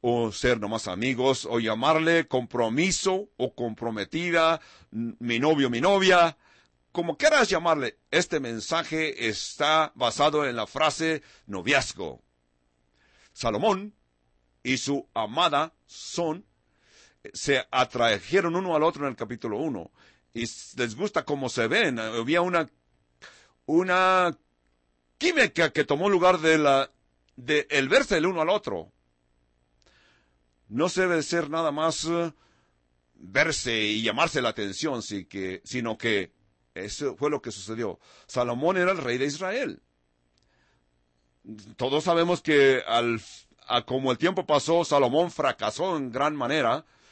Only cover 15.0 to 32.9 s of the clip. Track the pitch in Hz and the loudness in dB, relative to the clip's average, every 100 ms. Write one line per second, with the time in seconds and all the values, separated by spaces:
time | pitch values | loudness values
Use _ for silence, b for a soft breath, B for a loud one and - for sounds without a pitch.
15 | - 110 107 135 175 143 - _ _ - | -4 -6 -4 0 2 2 -2 _ _ -18
16 | - - 170 170 - _ _ b b b | -10 -6 -4 -6 -12 _ _ b b b
17 | b b 104 - - 135 - - - 117 | b b -18 -8 -2 0 0 0 0 2
18 | 117 101 - 185 170 170 185 156 160 147 | 2 0 0 0 0 -2 -2 2 0 0
19 | 143 117 107 117 120 104 160 107 - _ | -6 -6 -10 -8 -6 -4 -4 -6 -10 _
20 | b b _ 117 117 - - 123 120 110 | b b _ -8 -8 -10 -12 -4 -4 -4
21 | 202 165 - 143 127 - 113 226 220 120 | -4 -4 -4 -4 -4 -2 0 0 0 -2
22 | 110 117 117 170 180 175 156 _ _ _ | -6 -6 0 0 2 0 -4 _ _ _
23 | _ _ B B B B - 160 185 180 | _ _ B B B B 0 2 4 4
24 | 185 185 175 - _ _ _ _ _ _ | 4 4 2 -2 _ _ _ _ _ _
25 | _ - 330 320 214 - 160 156 143 147 | _ -4 0 2 0 2 0 0 0 0
26 | 196 190 180 180 160 160 147 135 135 _ | 2 4 4 4 4 4 4 2 0 _
27 | _ _ _ - 123 151 - 147 135 240 | _ _ _ -12 0 0 2 0 4 2
28 | 269 180 170 175 160 208 165 92 78 _ | 2 0 0 0 0 0 -2 -8 -10 _
29 | _ _ _ _ _ _ _ _ b b | _ _ _ _ _ _ _ _ b b
30 | b b b b _ _ - 113 175 185 | b b b b _ _ -8 -2 -2 0
31 | 185 165 - 170 147 165 160 147 160 156 | 0 0 0 -2 -2 -2 -2 0 -2 -2
32 | 160 170 170 - _ _ _ _ _ | -4 -2 -4 -8 _ _ _ _ _